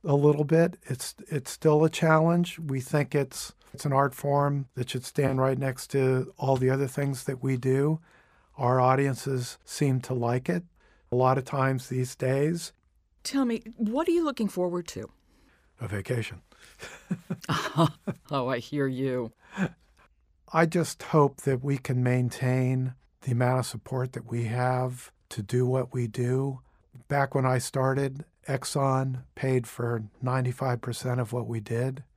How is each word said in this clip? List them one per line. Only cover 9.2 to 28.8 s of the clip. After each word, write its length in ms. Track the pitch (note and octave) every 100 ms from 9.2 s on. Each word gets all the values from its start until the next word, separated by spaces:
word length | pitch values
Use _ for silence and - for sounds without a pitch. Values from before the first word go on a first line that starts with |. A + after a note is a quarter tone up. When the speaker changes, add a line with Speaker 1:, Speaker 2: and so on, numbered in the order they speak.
| - C3 B2 - -
Speaker 1:
seem 360 | - C#3+ C3
to 120 | -
like 360 | B2+ A#2+ B2+ B2+
it 140 | F3 F3 _ _ _ _
a 40 | B2
lot 240 | B2+ C3+
of 60 | C3
times 440 | C#3+ C3+ C3 C3
these 260 | B2+ B2+ -
days. 580 | C3 C3+ D3+ E3+ E3+ _ _ _ _ _
Speaker 2:
Tell 220 | - C#4 B3
me, 180 | A3+ A3 A#3
what 300 | G#3+ B3 E4+
are 40 |
you 120 | E4+
looking 260 | D#4 C4 G#3
forward 380 | - F3+ F3 F3
to? 200 | - G#2+ _ _ _ _ _ _ _
Speaker 1:
A 80 | A2
vacation. 540 | G2+ F#2+ B2 G#2+ F2 _ - - - - - - F3 - F3+ -
<laughs> 0 |
Speaker 2:
<laughs> 400 | - - - D#3+ - - - -
Oh, 200 | C#3+ B2+
I 100 | B2
hear 280 | - D3 C3+
you. 440 | B2+ C3+ B2+ A#2 _ - - F#3 - _ _ _ _ _ _ -
Speaker 1:
I 120 | D#3+ E3
just 360 | F3 D#3+ -
hope 400 | - D#3+ C#3+ C#3
that 220 | - B2+
we 140 | C#3 C#3
can 260 | - B2
maintain 920 | B2 B2+ B2 - B2+ B2+ B2+ B2+ B2+ B2+ _ _
the 120 | -
amount 260 | A#2+ B2 B2+
of 60 | -
support 460 | A2+ - C3 B2+
that 120 | B2+ A#2
we 200 | A#2+ A#2
have 680 | A#2+ B2 B2+ B2+ B2 - _ _
to 140 | -
do 220 | G2 B2+ B2
what 260 | C3 B2
we 140 | C3 A#2
do. 520 | G#2+ B2 C3 C#3 C3 _ _ _ - -
Back 280 | C#3+ C3+ C#3+
when 100 | C3
I 140 | B2+
started, 680 | - C3+ C3 C3+ C3+ C3+ - _ -
Exxon 760 | C3+ - C#3+